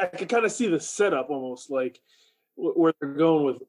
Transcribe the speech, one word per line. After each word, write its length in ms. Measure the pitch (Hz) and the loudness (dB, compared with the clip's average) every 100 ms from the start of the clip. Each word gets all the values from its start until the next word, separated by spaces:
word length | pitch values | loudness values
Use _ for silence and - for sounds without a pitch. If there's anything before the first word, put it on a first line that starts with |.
I 40 | 185 | -4
could 220 | - 190 | -4 -2
kinda 200 | 233 220 | 0 0
see 200 | - 226 | 0 0
the 100 | 165 | 0
setup 500 | - - 202 147 131 | -2 0 2 2 -2
almost, 420 | 139 131 127 - | -6 -6 -10 -6
like, 280 | 135 127 - _ _ _ _ _ | -4 -4 -6 _ _ _ _ _
wh-, 220 | - 165 - | -6 -2 2
where 140 | 165 - | 2 2
they're 140 | 143 | -4
going 300 | 143 165 156 | 0 4 4
with, 120 | 143 120 | 2 -2